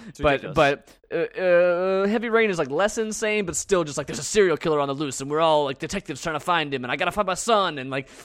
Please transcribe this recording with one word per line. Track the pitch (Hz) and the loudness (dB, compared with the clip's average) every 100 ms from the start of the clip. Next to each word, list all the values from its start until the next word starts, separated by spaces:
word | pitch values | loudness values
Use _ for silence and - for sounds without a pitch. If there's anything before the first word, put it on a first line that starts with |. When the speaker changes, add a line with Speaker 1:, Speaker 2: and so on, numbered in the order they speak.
| 185 | -10
Speaker 1:
it's | - | -2
Speaker 2:
But, | 151 135 | 0 0
Speaker 1:
ridiculous. | 95 135 | 0 2
Speaker 2:
but, | 143 143 - _ _ 170 165 - | 2 2 -6 _ _ -4 -4 -2
uh, | |
uh, | 185 175 180 175 185 190 196 | 2 4 4 2 0 2 2
Heavy | 226 233 | 0 0
Rain | 220 220 | 2 2
is, | 170 | 0
like, | 139 | -2
less | 143 202 233 | 0 0 0
insane, | 220 214 220 214 185 | -4 -4 -2 -2 -2
but | 156 | -6
still | - 190 | 0 0
just, | 156 143 | 0 -4
like, | 143 | -8
there's | 151 | -8
a | |
serial | 135 214 190 151 | -2 4 4 4
killer | 170 151 | 2 0
on | 143 | 0
the | 139 | -2
loose, | 151 - | -4 -6
and | 139 | -4
we're | 151 | 2
all, | 165 151 143 | 4 4 2
like, | 135 | -4
detectives | 156 196 - 139 | -8 -8 -8 -8
trying | 175 156 | -6 -4
to | |
find | 175 170 147 | 0 0 0
him, | 135 123 | -4 -4
and | |
I | 143 | -4
gotta | 175 | -2
find | 180 196 | -2 -2
my | |
son, | 180 - 220 185 147 | -2 0 2 2 -2
and, | 131 | -6
like, | 135 135 - | -8 -8 -16